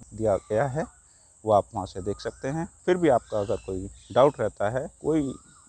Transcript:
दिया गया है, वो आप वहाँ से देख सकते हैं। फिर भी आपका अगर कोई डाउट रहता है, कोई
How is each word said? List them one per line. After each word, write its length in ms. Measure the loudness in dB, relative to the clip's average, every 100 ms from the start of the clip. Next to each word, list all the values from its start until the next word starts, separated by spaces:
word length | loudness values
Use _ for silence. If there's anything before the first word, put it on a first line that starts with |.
| -16
दिया 220 | -4 0 0
गया 300 | 0 -2 0
है, 200 | -2 -6 -10 _ _ _ _
वो 80 | 2
आप 140 | 4 4
वहाँ 120 | -4 -8
से 160 | -8
देख 180 | -8 -6
सकते 280 | -8 -8 -6
हैं। 200 | -6 -8 _ -2
फिर 100 | 2
भी 120 | 4
आपका 320 | 4 2 -4
अगर 160 | -2 -4
कोई 340 | -6 -8 -8 -14 -2
डाउट 280 | 4 4 2
रहता 300 | -4 -2 -4
है, 200 | -2 -6 -6
कोई 320 | -2 -2 -2 -8 -16 -20